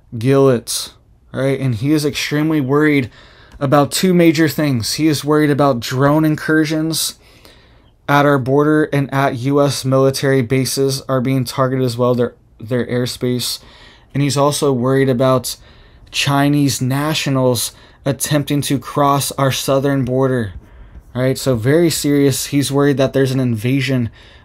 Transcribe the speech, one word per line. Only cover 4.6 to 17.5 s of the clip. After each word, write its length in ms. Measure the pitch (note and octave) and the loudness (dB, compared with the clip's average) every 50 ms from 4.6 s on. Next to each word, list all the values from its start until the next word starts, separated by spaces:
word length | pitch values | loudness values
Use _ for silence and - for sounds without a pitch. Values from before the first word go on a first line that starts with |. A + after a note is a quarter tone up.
| D3+ C#3+ C3 A2+ G#2 - - | -2 0 0 -2 -2 -4 -4
He 140 | - D3+ D#3+ | 0 0 0
is 160 | D3 C3+ - | 0 0 0
worried 260 | C#3+ D3+ D3+ D3+ C#3+ | 0 2 2 2 2
about 300 | C#3+ C3 C#3+ C#3+ B2+ A#2+ | 2 2 2 2 2 0
drone 440 | - - B2+ B2+ C#3 C#3+ D3 D#3 D#3 | -4 -4 -2 0 2 2 4 4 2
incursions 920 | D#3 D3+ - - - D#3 D#3 D#3 D3 D#3+ D#3 D#3+ D#3+ D#3 - - - - - _ _ - - - - - - _ _ - _ _ _ _ _ _ - | 2 0 -2 -2 0 2 2 2 2 -2 -2 -2 -2 -4 -4 -6 -6 -8 -12 _ _ -20 -20 -20 -20 -20 -20 _ _ -20 _ _ _ _ _ _ 0
at 160 | C#3+ C#3+ C#3+ | 2 4 4
our 140 | D3 C#3+ C3+ | 4 2 2
border 460 | A#2 B2+ C3+ D3 D3 D3+ D#3 D3+ D3+ | 0 0 2 2 4 4 2 2 2
and 280 | - - C#3+ C#3 - C3+ | 0 0 -2 -2 -2 -2
at 240 | C3+ C#3 C3+ C3 | -2 -2 -2 -2
U 240 | A#2 B2 C#3 C#3 C#3+ | -2 -2 0 2 2
S 240 | C#3+ C#3+ C3 - - | 2 2 0 -2 -2
military 580 | C3 C3 C3+ C3+ C3+ C3+ - D3 C3+ C3+ C3+ A#2+ | 0 2 2 2 2 0 0 0 0 2 0 0
bases 600 | A2+ C3+ C3 C3 C3 - C3+ C3+ C3+ C3+ C#3 - | 0 0 0 0 -2 -2 -2 -2 -2 -2 -4 -4
are 180 | - C3+ C3 | -4 -2 -2
being 240 | A#2+ C3+ C3+ C3+ B2 | 0 0 0 -2 -2
targeted 400 | - - - C3 B2+ C3 C3 C3 | -4 -2 -2 0 0 0 0 -2
as 140 | B2 A2+ A#2+ | -2 0 0
well, 160 | B2 B2 B2+ | 0 0 2
their, 220 | A#2+ A#2+ - - _ _ _ _ _ | 0 0 -2 -4 _ _ _ _ _
their 280 | A#2 G#2+ B2+ A#2+ A#2 | -10 -6 -4 -4 -4
airspace. 720 | - B2 B2 B2 A#2 - - C3 B2 B2 B2 A#2+ - - - - - - - - - - - _ _ - | -2 -4 -4 -4 -4 -6 -6 -4 -4 -2 -4 -4 -6 -8 -10 -12 -20 -20 -20 -20 -20 -20 -20 _ _ -4
And 80 | C3+ C#3+ | -2 -2
he's 140 | C#3+ A#2 | 0 0
also 360 | C#3+ C#3+ D3 C#3 - D3+ C#3+ C3+ | 0 0 0 0 0 0 0 0
worried 380 | A#2+ A#2+ C3 C3+ C3+ C3+ C3+ | 0 0 0 2 2 2 2
about 460 | B2 A#2 C3 C3 C3 B2 B2 - - - - - - - - - - - - - | 2 2 2 2 2 0 0 -4 -10 -12 -16 -20 -20 -20 -20 -20 -20 -20 -20 -10
Chinese 680 | - - - C#3+ C#3+ C#3 C#3+ C#3+ D3 D3 C#3+ C#3 - - | -6 -4 -2 0 0 2 2 2 2 2 2 0 0 -2
nationals 920 | C3 B2 C3+ C#3 D3 D#3 D3 - - C#3+ C3+ C3 C3 B2+ | -4 -2 -2 -2 -2 -2 -4 -4 -2 -2 -2 0 2 0